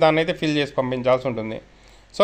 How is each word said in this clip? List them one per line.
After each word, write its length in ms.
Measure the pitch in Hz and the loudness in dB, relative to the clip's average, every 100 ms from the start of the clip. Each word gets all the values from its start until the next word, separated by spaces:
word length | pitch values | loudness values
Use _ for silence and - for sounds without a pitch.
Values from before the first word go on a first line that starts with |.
దాన్ని 180 | 160 156 | 2 2
అయితే 100 | 165 170 | 0 -2
ఫిల్ 160 | 160 147 | -2 -2
చేసి 140 | 139 - | -2 -4
పంపించాల్సి 440 | 127 127 123 127 135 | -4 -2 0 0 0
ఉంటుంది. 280 | 113 110 - - _ _ - _ | -6 -8 -12 -14 _ _ -20 _
So 80 | - | 0